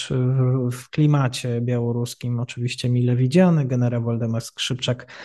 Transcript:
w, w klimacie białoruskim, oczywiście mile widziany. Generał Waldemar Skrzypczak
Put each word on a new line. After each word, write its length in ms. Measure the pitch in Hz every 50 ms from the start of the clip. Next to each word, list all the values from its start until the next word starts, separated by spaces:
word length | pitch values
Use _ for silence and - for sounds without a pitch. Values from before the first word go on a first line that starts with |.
| - -
w, 600 | 139 127 127 127 131 135 127 127 127 131 123 123
w 180 | 123 123 - -
klimacie 720 | - - 151 147 147 143 135 123 127 - - 123 117 120
białoruskim, 800 | 120 123 123 120 120 120 117 120 120 - - - - 123 120 117
oczywiście 500 | 120 - - - 120 123 - - - 120
mile 260 | 123 123 123 123 123
widziany. 500 | 123 127 127 139 180 185 180 165 156 139
Generał 380 | 123 131 123 123 120 120 120 117
Waldemar 380 | 117 117 113 117 113 113 113
Skrzypczak 680 | - - - - - - 127 123 - - 120 - - - - - -